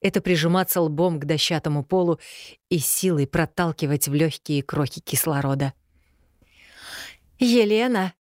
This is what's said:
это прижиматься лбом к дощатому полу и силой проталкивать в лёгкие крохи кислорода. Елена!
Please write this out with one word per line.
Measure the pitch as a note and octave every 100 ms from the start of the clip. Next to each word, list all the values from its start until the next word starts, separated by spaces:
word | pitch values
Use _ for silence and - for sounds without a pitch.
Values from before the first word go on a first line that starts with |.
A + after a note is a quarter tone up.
это | G3 F#3+
прижиматься | F3+ F3+ D#3+ F3+ F3+ -
лбом | E3 D3 F3+ D#3+
к | C#3+
дощатому | D#3 - E3 D#3 D3
полу | C#3 F#3 F3 D#3+ - - - - _
и | F3+
силой | C3+ - F#3 E3 C#3
проталкивать | E3 D#3+ - F3 D#3 D3 C#3+ -
в |
лёгкие | C#3+ D#3+ - - D3
крохи | C3+ - C#3+ -
кислорода. | - C3+ - C#3+ C#3 C3+ C#3 - _ _ _ _ _ _ _ _ - - - - - - _ _
Елена! | B3 A#3+ G#3 G#3+ B3 A#3 F#3 -